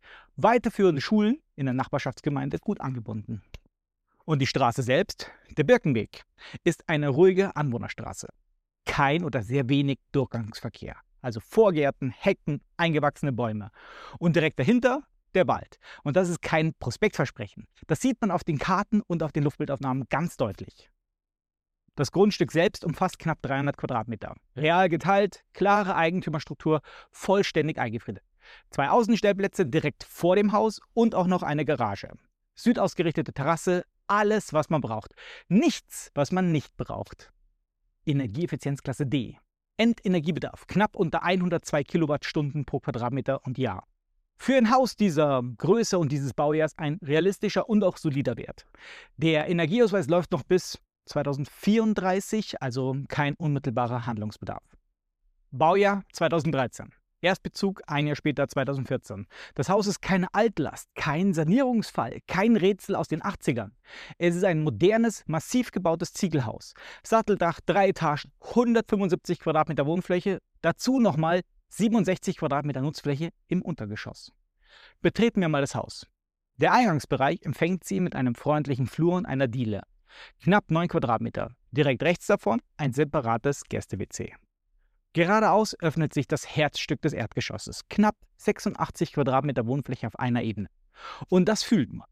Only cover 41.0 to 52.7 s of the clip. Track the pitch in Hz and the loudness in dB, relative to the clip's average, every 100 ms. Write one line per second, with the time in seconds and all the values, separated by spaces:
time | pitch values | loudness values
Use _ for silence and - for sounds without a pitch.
41 | 170 170 170 185 180 165 - 156 135 175 | -2 -2 -2 0 0 -2 -2 -4 -2 0
42 | 151 143 - 160 147 147 135 139 - 117 | 0 -2 -4 -4 -4 -4 -6 -6 -6 -6
43 | 120 135 135 135 - 127 120 92 - _ | -4 -4 -4 -4 -6 -4 -4 -4 -14 _
44 | _ _ _ _ - 262 220 262 254 - | _ _ _ _ 2 4 6 4 2 2
45 | 202 151 147 131 123 113 147 233 214 185 | 0 2 2 2 -2 -2 2 2 2 0
46 | 147 143 139 - 147 156 156 - 151 160 | 0 -2 -4 -2 0 2 0 -2 -4 -4
47 | 139 151 185 196 208 190 - 214 190 - | 0 2 2 0 -2 -2 2 2 2 0
48 | 160 139 135 113 - - - - - - | -2 -2 -2 -4 -8 -16 -20 -20 -20 -20
49 | - - 160 151 151 170 160 233 226 196 | -20 -2 2 2 2 0 2 4 4 2
50 | 135 170 156 160 - 180 - - _ _ | 2 2 2 -4 2 0 0 -10 _ _
51 | - 151 143 139 143 - - 220 220 208 | -8 -4 -2 -4 -6 -2 2 4 2 2
52 | 185 190 - 220 - - 135 | 0 -2 -2 -4 -4 -6 -6